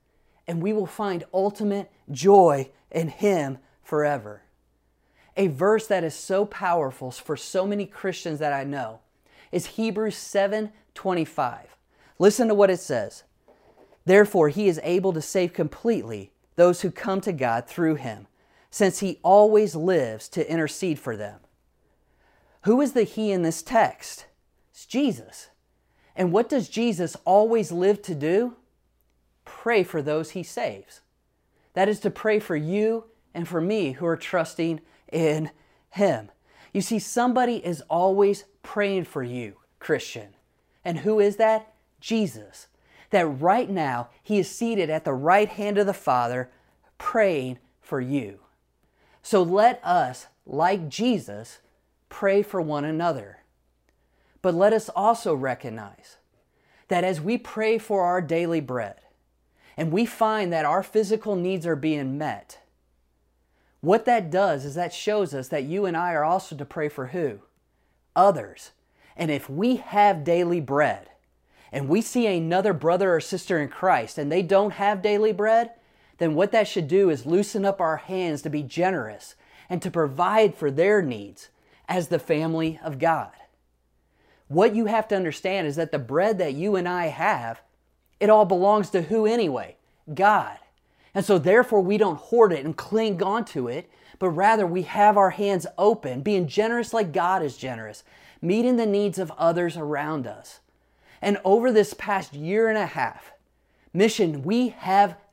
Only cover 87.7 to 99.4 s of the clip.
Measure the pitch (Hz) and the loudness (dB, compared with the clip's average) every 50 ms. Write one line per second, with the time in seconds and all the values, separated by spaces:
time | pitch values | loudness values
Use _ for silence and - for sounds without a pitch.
87.7 | _ _ _ _ _ _ _ _ _ - 202 208 214 214 208 175 190 175 190 202 | _ _ _ _ _ _ _ _ _ 0 4 6 8 8 6 6 4 2 4 4
88.7 | 214 208 196 - - 185 165 151 214 220 214 214 233 240 214 156 131 117 90 87 | 4 2 2 0 -2 -2 -2 0 0 2 2 2 2 2 0 0 -2 -4 -8 -10
89.7 | - _ _ _ _ _ _ 160 147 - 190 208 214 185 120 110 101 - _ _ | -16 _ _ _ _ _ _ -10 -2 2 4 4 4 4 0 -4 -8 -16 _ _
90.7 | _ _ _ _ _ _ _ _ - 196 180 - 202 175 135 180 202 240 - - | _ _ _ _ _ _ _ _ -6 -2 2 4 4 4 6 6 6 6 6 6
91.7 | 226 202 185 180 208 208 214 190 156 143 - - 233 233 220 196 165 143 135 160 | 4 2 4 4 2 2 2 2 0 -4 -6 0 4 6 6 6 4 0 -4 -6
92.7 | 160 - - - 202 220 226 220 190 170 190 190 208 240 220 - - 143 123 117 | -8 -8 -6 -4 -2 0 0 0 -2 -2 -2 -2 -2 -2 -4 -4 -6 -6 -6 -4
93.7 | 123 160 - _ _ _ _ - - - 190 180 156 165 196 220 226 214 196 170 | -6 -8 -10 _ _ _ _ -18 -8 -4 -2 -2 0 4 4 4 4 4 2 0
94.7 | 170 185 165 - - 196 208 214 202 208 196 185 175 - 202 202 196 175 - - | 0 -2 -4 -2 2 4 6 6 8 6 4 4 2 0 -2 0 0 -2 -4 -6
95.7 | - - 196 214 226 220 - 135 123 135 135 214 208 190 175 139 - 202 214 226 | -2 2 4 4 2 2 -2 -8 -6 -4 -2 0 0 0 0 0 0 0 0 0
96.7 | 233 240 220 - - 226 208 165 139 185 170 180 190 185 160 139 123 - 131 131 | 0 -2 -4 -2 -2 -2 -2 -2 -2 -2 0 0 0 0 -2 -4 -6 -8 -10 -10
97.7 | 120 113 110 107 107 - - _ _ - - - - - - 170 196 226 240 254 | -10 -10 -12 -14 -16 -18 -20 _ _ -20 -20 -20 -14 -6 -2 0 2 2 2 2
98.7 | 254 233 226 214 196 202 208 202 165 190 185 151 - - | 2 2 2 2 2 2 0 0 -2 -4 -8 -8 -4 0